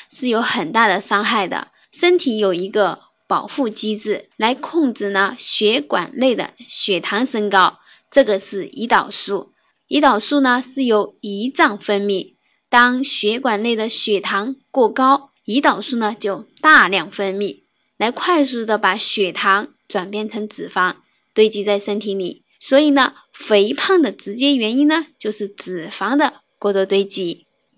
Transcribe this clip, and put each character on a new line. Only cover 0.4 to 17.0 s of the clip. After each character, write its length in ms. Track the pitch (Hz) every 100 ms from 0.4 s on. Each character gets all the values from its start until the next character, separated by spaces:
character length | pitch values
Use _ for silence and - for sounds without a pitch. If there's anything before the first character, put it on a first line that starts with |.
很 300 | 233 226 160
大 160 | 220 226
的 140 | 185
伤 220 | - 202
害 240 | 208 226 180
的。 200 | - - _ _
身 260 | - 349 359
体 220 | 277 214
有 160 | 202 170
一 120 | 190
个 320 | 214 190 160 _ _ -
保 200 | 175 208
护 220 | - 247
机 260 | 208 214 214
制 340 | 214 202 - -
来 180 | 220 254
控 400 | - 330 285 220
制 160 | 202
呢 240 | 196 196 247
血 440 | - - 208 240
管 300 | 294 202 170 -
内 200 | 262 208
的 200 | - - -
血 320 | - - 185
糖 280 | - 208 254
升 240 | 226 208
高， 260 | 196 180 - _ _ _
这 140 | -
个 160 | 233 196
是 280 | - 202 170
胰 200 | - 220
岛 240 | 214 156
素。 420 | - - 196 - _ _ _ -
胰 140 | 277
岛 180 | 294 214
素 200 | - 294
呢 240 | 269 247
是 200 | 254 277
由 320 | 254 214 202 -
胰 340 | 208 202 233 277
脏 220 | 311 208
分 260 | - 202
泌， 300 | 202 190 - _ _ _ _
当 340 | 240 240 254
血 360 | 269 - 208 233
管 220 | 269 208
内 140 | 226 233
的 120 | 220
血 320 | 226 - 202
糖 360 | 202 202 214 269 _
过 180 | - 220
高， 400 | 208 262 277 - _ -
胰 160 | 220
岛 200 | 302 208
素 140 | 208 240
呢 220 | 220 214
就 280 | 208 180 - _
大 280 | 311 302 190
量 240 | 190